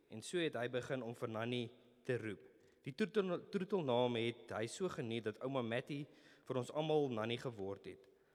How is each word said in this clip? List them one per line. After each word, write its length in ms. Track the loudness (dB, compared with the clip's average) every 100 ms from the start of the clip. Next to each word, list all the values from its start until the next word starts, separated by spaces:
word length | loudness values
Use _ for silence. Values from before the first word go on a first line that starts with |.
| -14
en 120 | -10
so 160 | -4 0
het 160 | 0
hy 140 | 0 0
begin 340 | -2 -2 -4
om 120 | -4
vir 140 | -4 -4
Nanny 420 | -2 0 0 -2 -8 -20 -14
te 120 | -2 0
roep. 340 | 0 -6 -10 -20 -20 _
Die 80 | -10
troetel-, 480 | -2 0 2 2 0 -2
troetelnaam 680 | -4 0 0 4 6 6 4
het 340 | 0 -2 -6
hy 160 | -4 -4
so 220 | -2 -4
geniet 360 | -2 -4 -2
dat 160 | -2 -4
ouma 220 | -2 0
Mattie 420 | 0 -2 -2 -6 -8 -14 -20 -20
vir 120 | -4 -2
ons 160 | 0
almal 360 | 0 4 6 6
Nanny 260 | 2 2 0
geword 480 | -2 -4 -4 -4
het. 300 | -8 -14 -18 -20 _